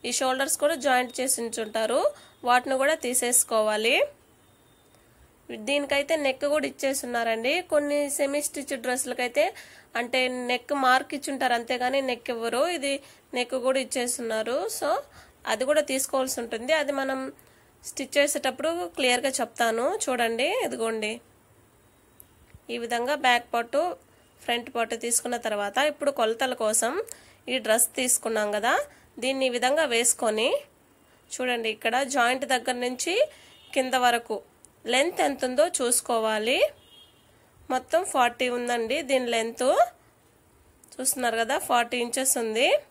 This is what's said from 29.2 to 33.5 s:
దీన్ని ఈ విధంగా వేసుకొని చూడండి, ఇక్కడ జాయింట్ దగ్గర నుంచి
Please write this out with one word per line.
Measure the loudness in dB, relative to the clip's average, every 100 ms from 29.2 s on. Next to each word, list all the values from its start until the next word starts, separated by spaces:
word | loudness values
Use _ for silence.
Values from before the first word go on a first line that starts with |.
దీన్ని | -4 0 0
ఈ | 0
విధంగా | 0 2 2
వేసుకొని | 2 2 2 0 0 0 0 -6 _ _ _ _ _ _
చూడండి, | -6 -2 -2 -2 -2
ఇక్కడ | -2 0 0
జాయింట్ | 2 2 2 0
దగ్గర | 0 0 -2 -4
నుంచి | -4 -2 0 0 -2 -20